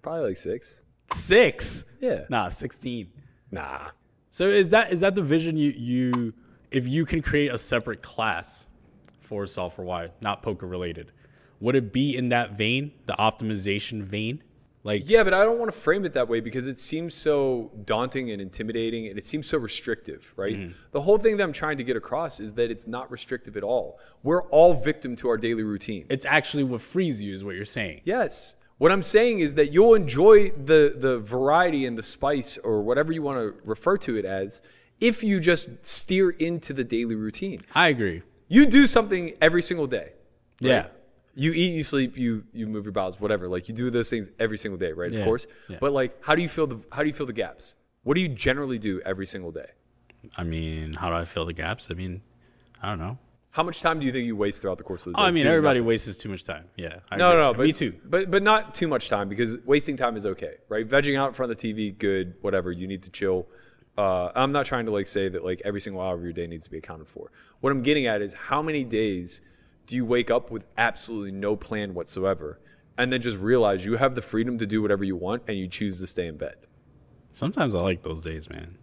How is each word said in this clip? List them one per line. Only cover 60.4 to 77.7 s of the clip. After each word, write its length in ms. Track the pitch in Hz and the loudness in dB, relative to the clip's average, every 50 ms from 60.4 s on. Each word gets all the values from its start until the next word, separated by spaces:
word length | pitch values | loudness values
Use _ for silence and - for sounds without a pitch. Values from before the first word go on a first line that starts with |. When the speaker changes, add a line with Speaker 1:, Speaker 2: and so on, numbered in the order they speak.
| 98 78 73 _ _ _ | -8 -12 -12 _ _ _
Speaker 1:
right? 180 | 107 107 113 | -4 -4 -2
Vegging 300 | 107 131 139 143 143 139 | 2 2 2 4 4 0
out 100 | 135 139 | 0 0
in 60 | 135 123 | -2 -2
front 180 | - 131 120 | -4 -4 -4
of 60 | 117 | -4
the 40 | - | -6
T 120 | - 113 107 | -6 -6 -4
V, 180 | 110 107 104 | -4 -4 -6
good, 440 | 95 101 110 101 98 95 92 90 87 - | -4 -2 0 0 0 0 -2 -4 -8 -6
whatever. 300 | - 98 98 95 87 90 | -4 -2 -2 0 -2 -2
You 160 | 87 85 92 | -6 -6 -8
need 160 | 95 98 92 - | -8 -8 -10 -12
to 60 | 92 | -14
chill. 360 | - - 98 95 92 92 90 - - - - _ _ _ _ _ _ | -8 -4 -2 0 0 0 -2 -6 -16 -20 -20 _ _ _ _ _ _
Uh, 320 | - 104 95 92 92 90 90 - | 0 0 2 2 0 -2 -2 0
I'm 180 | 123 131 139 143 | 0 0 0 0
not 120 | 143 135 | -2 -2
trying 200 | - 135 123 117 | -2 -4 -4 -2
to, 60 | 110 | -2
like, 160 | 107 101 98 | -2 -2 -4
say 200 | - - 104 95 | -2 -2 -2 -2
that, 160 | 95 92 87 87 | -2 -4 -4 -4
like, 180 | 90 92 90 - | -4 -6 -4 -6
every 160 | 104 101 101 | -6 -6 -6
single 200 | - 110 98 92 | -8 -8 -8 -6
hour 140 | 92 95 90 | -6 -4 -6
of 80 | 87 85 | -6 -6
your 80 | 87 82 | -10 -8
day 140 | 87 87 | -8 -8
needs 160 | 85 85 82 78 | -8 -10 -14 -14
to 60 | - | -14
be 80 | - | -16
accounted 320 | 80 - - 80 80 78 - | -16 -14 -14 -18 -18 -18 -20
for. 220 | _ - - - _ _ _ _ _ _ | _ -18 -18 -18 _ _ _ _ _ _
What 120 | - 135 | -2 -2
I'm 100 | 139 135 | 0 0
getting 240 | 120 143 151 151 131 | 2 2 2 2 2
at 140 | 120 110 104 | 0 0 0
is 120 | 104 101 - | -2 -4 -8
how 280 | - - - 135 147 | -12 -6 -4 -4 -2
many 240 | 151 160 156 147 131 | -2 -2 -4 -4 -4
days 560 | 117 113 107 110 107 98 90 87 87 - - _ - _ _ _ _ _ _ _ | -2 0 0 0 0 -2 -4 -6 -10 -14 -18 _ -20 _ _ _ _ _ _ _
do 80 | - 120 | -8 -4
you 80 | 127 123 | -4 0
wake 280 | 113 123 123 120 - | 2 2 0 2 2
up 180 | 117 123 - - | 0 0 0 -4
with 160 | 120 110 - - _ - | -12 -12 -14 -10 _ 0
absolutely 520 | 117 117 110 - - - 113 107 101 98 | 0 0 0 -4 -12 -10 -8 -8 -8 -8
no 240 | 95 98 98 104 107 | -8 -4 -2 -2 -2
plan 380 | 101 - - 113 107 104 101 92 | -2 -4 -8 -6 -6 -6 -6 -6
whatsoever 640 | 87 80 - - 95 92 95 98 - 78 76 76 - _ _ - _ _ _ _ | -8 -8 -8 -6 -2 0 0 0 -2 -4 -12 -14 -14 _ _ -20 _ _ _ _
and 160 | - 123 127 127 | -2 -2 0 0
then 80 | 127 | -2
just 160 | 117 123 107 | -2 -4 -4
realize 480 | 95 95 107 123 123 113 104 101 92 90 | -2 2 2 4 4 6 4 2 0 -2
you 100 | 101 117 | -4 0
have 200 | 113 135 135 127 | 2 2 0 0
the 60 | 120 | -2
freedom 360 | 104 - - 107 113 123 123 | -8 -4 -2 -2 -2 -2 -2
to 80 | 113 113 | -4 -4
do 160 | 101 107 110 | -2 0 0
whatever 220 | 107 101 101 98 101 | 2 2 0 0 0
you 120 | 98 95 | -4 -4
want 280 | 87 90 92 107 123 120 | -4 -4 -4 -4 -6 -4
and 80 | - 107 98 | -6 -6 -6
you 80 | 95 | -6
choose 320 | 90 - - 107 101 95 90 | -8 -6 -6 -6 -6 -6 -8
to 80 | 92 | -10
stay 180 | 87 - - 90 | -8 -6 -6 -6
in 80 | 85 78 | -6 -8
bed? 200 | 73 - 73 - _ _ _ _ _ _ _ _ _ _ _ _ _ _ _ | -10 -10 -10 -10 _ _ _ _ _ _ _ _ _ _ _ _ _ _ _
Speaker 2:
Sometimes 440 | _ - - 156 208 - 170 127 | _ -6 -6 -6 -2 -2 -2 0